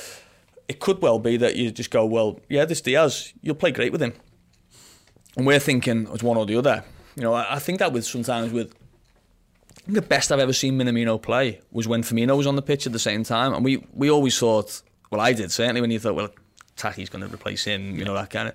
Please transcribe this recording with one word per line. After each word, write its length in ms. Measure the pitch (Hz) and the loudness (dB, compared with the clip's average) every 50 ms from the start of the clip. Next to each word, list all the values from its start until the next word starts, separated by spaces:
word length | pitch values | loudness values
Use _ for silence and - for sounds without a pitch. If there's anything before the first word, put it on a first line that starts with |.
| - - - - - _ _ _ _ _ _ - - | -16 -18 -18 -20 -20 _ _ _ _ _ _ -16 -14
It 140 | - 135 - | -12 -10 -4
could 220 | - 196 190 190 | -2 -2 0 2
well 160 | 180 127 113 110 | 2 2 2 2
be 180 | 110 117 120 | 2 0 2
that 200 | 117 123 113 - | 2 2 2 2
you 140 | 98 123 113 | 0 -2 -4
just 200 | 107 - 113 - | -4 -6 -6 -2
go, 160 | - 117 110 | 0 2 2
"Well, 340 | 110 113 113 110 107 - - - - | 2 2 0 0 0 -2 -6 -8 -2
yeah, 160 | 147 143 156 | 0 0 0
this 160 | 160 165 - | 0 -2 -4
Diaz, 540 | - 127 131 151 160 135 - - - - - - | -2 2 4 4 4 4 2 -2 -8 -12 -16 -8
you'll 120 | - 151 147 | -6 -6 -2
play 160 | 147 185 165 | 0 0 0
great 220 | 123 - 123 120 | 0 0 -2 -2
with 80 | - 165 | 0 -2
him." 140 | 139 120 - - - _ _ _ _ _ _ _ _ _ _ - - - - _ _ _ _ _ _ _ - | -2 -4 -4 -8 -18 _ _ _ _ _ _ _ _ _ _ -20 -20 -20 -20 _ _ _ _ _ _ _ -6
And 100 | 127 131 | 0 2
we're 120 | 139 143 139 | 4 4 4
thinking 500 | 139 156 131 123 - 123 117 113 110 107 | 4 2 2 2 2 0 0 0 -2 -4
it's 100 | - 107 | -6 -2
one 160 | 117 120 117 113 | 0 0 2 2
or 80 | 107 | 0
the 100 | 101 107 | 0 0
other. 260 | 120 135 139 101 - - - - - - - - | 2 2 2 2 0 -2 -8 -18 -20 -20 -18 -10
You 60 | 143 | -4
know, 120 | 120 113 117 | -2 0 0
I, 220 | 120 117 - 135 | 0 -2 -2 -4
I 20 | 143 | -6
think 200 | - 180 180 190 | -4 -4 -2 0
that 120 | 196 165 | 0 0
with, 140 | 127 120 113 | 0 -2 -4
sometimes 440 | - - 123 113 131 120 113 113 117 | -4 -6 -6 -4 -2 -2 -2 -2 -2
with, 240 | 117 117 110 - - _ - - _ _ _ _ _ _ _ _ _ _ _ _ _ _ _ - - | -4 -4 -6 -6 -10 _ -20 -20 _ _ _ _ _ _ _ _ _ _ _ _ _ _ _ -20 -20
I 40 | - | -16
think 120 | - 185 208 | -6 -2 -2
the 60 | 214 | -2
best 300 | - - 147 135 - - | 0 2 0 0 2 2
I've 60 | 151 135 | 2 2
ever 160 | 131 127 131 | 2 2 2
seen 240 | - - 135 135 131 | 0 0 0 0 0
Minamino 420 | 123 123 117 117 117 113 113 110 | 2 2 2 2 2 0 0 0
play 400 | - - 113 127 135 117 98 - - _ | -2 0 0 0 0 0 -2 -6 -12 _
was 160 | - 113 113 | -6 -4 -2
when 160 | 110 117 117 | 0 0 0
Firmino 320 | 113 - 117 113 120 131 139 | 0 0 0 2 2 4 2
was 120 | 143 139 | 2 2
on 100 | 143 139 | 2 0
the 60 | 139 | 0
pitch 240 | 139 - 143 143 - | 0 0 -2 -2 -2
at 80 | 131 113 | -4 -4
the 40 | 113 | -2
same 260 | - 113 104 110 110 | -2 -2 -2 -2 -2
time. 280 | - 120 117 127 135 | -2 0 0 0 0
And 100 | 95 - | 0 2
we, 220 | 123 135 135 - - - | 2 2 0 0 -2 -8
we 180 | - - 139 147 | -4 0 2 4
always 280 | 151 147 139 127 - - | 4 6 4 4 2 2
thought, 420 | 123 113 - 131 - - - - - _ _ _ _ _ | 4 4 4 4 2 -2 -8 -16 -16 _ _ _ _ _
well, 100 | 104 104 | -2 2
I 140 | 113 127 127 | 2 2 2
did, 180 | 110 98 85 | 2 -2 -4
certainly, 300 | - - 113 123 117 123 | -2 -2 0 0 0 0
when 80 | 120 117 | 0 0
you 80 | 113 107 | -2 0
thought, 160 | 110 107 92 | -2 -2 -2
"Well, 160 | 87 104 101 - _ _ _ _ - - _ _ - | -2 -4 -6 -8 _ _ _ _ -20 -20 _ _ -8
Taki's 320 | - 104 - 101 95 - | -8 -8 -8 -8 -12 -12
gonna 180 | - 95 98 101 | -12 -12 -12 -12
replace 360 | - - - 104 101 - - | -12 -10 -10 -8 -8 -6 -4
him," 300 | 107 104 98 98 98 92 98 | -4 -4 -4 -4 -6 -6 -6
you 60 | 95 | -4
know, 80 | 101 98 | -4 -4
that 160 | 98 101 - | -4 -4 -6
kind 180 | - 107 113 113 | -6 -6 -6 -6
of. 60 | - | -8